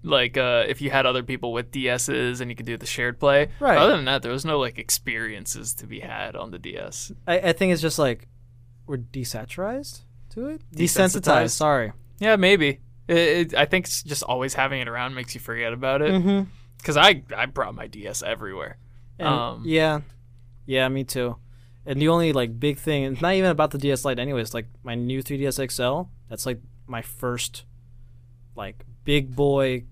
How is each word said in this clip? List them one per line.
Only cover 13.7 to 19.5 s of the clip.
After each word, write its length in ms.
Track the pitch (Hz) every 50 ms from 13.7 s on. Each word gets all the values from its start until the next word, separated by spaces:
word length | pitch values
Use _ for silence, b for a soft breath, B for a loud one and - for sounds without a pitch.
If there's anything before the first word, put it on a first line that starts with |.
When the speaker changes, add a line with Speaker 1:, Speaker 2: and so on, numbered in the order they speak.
| - 185 180 -
Speaker 1:
s-, 140 | - -
just 200 | - 147 147 139
always 320 | - - 127 127 131 135 -
having 260 | - 135 135 139 131
it 80 | 127 120
around 260 | 117 123 123 131 135
makes 200 | 127 123 120 120
you 60 | 120
forget 340 | 120 - 117 117 120 113 117
about 260 | 123 131 131 135 139
it. 120 | 147 156
Speaker 2:
Mm-hmm. 320 | 185 190 175 196 196 196 196 185 b b b b - -
Speaker 1:
'Cause 140 | - - 151
I, 260 | 147 165 202 190 135 131 - 107
I 80 | 104 120
brought 300 | 135 - 139 120 95 117
my 120 | - -
D 200 | - - 107 101 98
S 140 | - -
everywhere. 560 | - 95 113 113 110 98 95 92 71 - - - b b b b b b - -
Speaker 2:
And 100 | 175 151
Speaker 1:
Um, 340 | 135 123 120 120